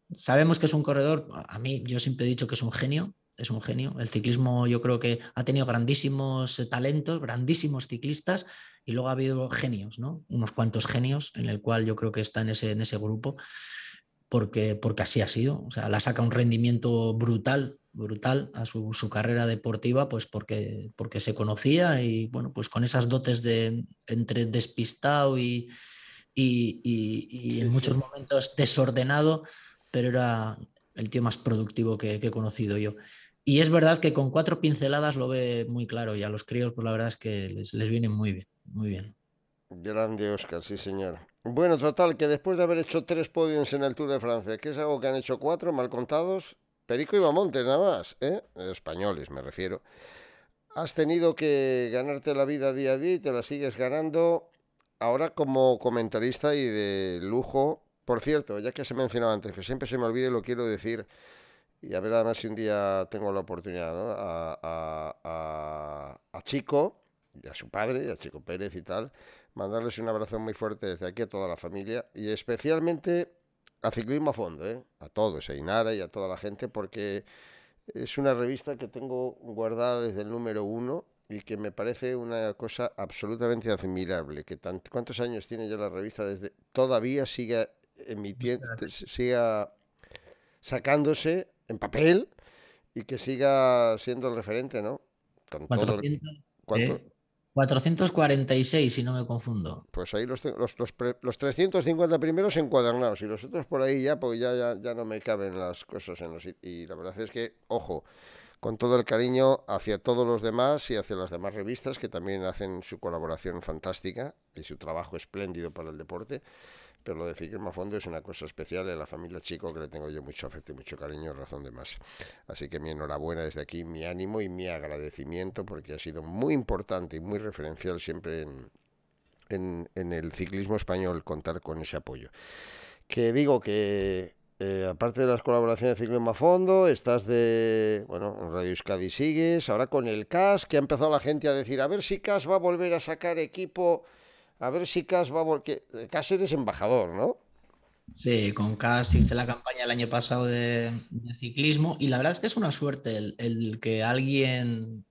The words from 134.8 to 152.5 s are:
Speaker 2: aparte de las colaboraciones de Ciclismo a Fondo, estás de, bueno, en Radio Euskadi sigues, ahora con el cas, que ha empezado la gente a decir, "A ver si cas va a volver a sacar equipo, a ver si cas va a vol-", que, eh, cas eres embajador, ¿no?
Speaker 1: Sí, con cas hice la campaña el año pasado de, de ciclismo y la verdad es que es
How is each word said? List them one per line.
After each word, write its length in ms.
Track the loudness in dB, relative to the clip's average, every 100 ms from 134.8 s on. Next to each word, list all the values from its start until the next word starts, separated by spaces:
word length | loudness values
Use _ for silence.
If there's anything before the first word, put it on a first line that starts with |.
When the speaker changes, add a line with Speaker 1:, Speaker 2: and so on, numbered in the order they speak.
| -2
Speaker 2:
aparte 340 | -2 -2 2
de 40 | 2
las 160 | 2
colaboraciones 560 | 4 4 4 2 2 0
de 60 |
Ciclismo 260 | 0 0 0
a 40 |
Fondo, 520 | 4 4 6 6 6 6
estás 400 | 4 2 2 2
de, 800 | 4 4 4 4 4 2 0 -4
bueno, 300 | -6 -6 -6
en 120 | -6
Radio 180 | -4 -4
Euskadi 400 | -4 -2 -2 -2
sigues, 580 | -2 0 2 2 2 2
ahora 200 | 0 2
con 180 | 0 0
el 220 | -2 -2
cas, 380 | 2 4 4 4
que 100 | 2
ha 20 |
empezado 320 | 2 2 4
la 80 | 4
gente 300 | 2 0 2
a 40 |
decir, 280 | 0 0 -2
"A 80 | 0
ver 120 | 0
si 200 | -2 -2
cas 280 | 0 0 2
va 60 |
a 40 | 2
volver 340 | 4 2 0
a 60 | 0
sacar 380 | -2 -4 -2 -2
equipo, 640 | -4 -6 -8 2 4 4 0 _ _ _ _ _
a 100 | -4
ver 160 | -2 0
si 160 | -2
cas 320 | 2 2 2
va 60 | 2
a 40 |
vol-", 180 | 2 0
que, 240 | 0 -6 -8
eh, 140 | -12 -4
cas 220 | -4 0
eres 220 | 2 2
embajador, 560 | 2 0 0 2 4 2 0
¿no? 220 | 0 0 _ _ _ _ _ _ -20
Speaker 1:
Sí, 380 | -4 2 4 2
con 240 | 2 0 0
cas 360 | 2 4 6 6
hice 180 | 6
la 100 | 4
campaña 380 | 0 -4 -6 -4
el 80 | -2
año 180 | 0 0
pasado 360 | 2 2 2
de, 480 | 2 2 2 2 0 -4 -8
de 240 | -10 -10
ciclismo 600 | -8 -8 2 4 6 4 2
y 80 | 2
la 120 | 4
verdad 140 | 4
es 60 | 2
que 80 |
es 100 | 0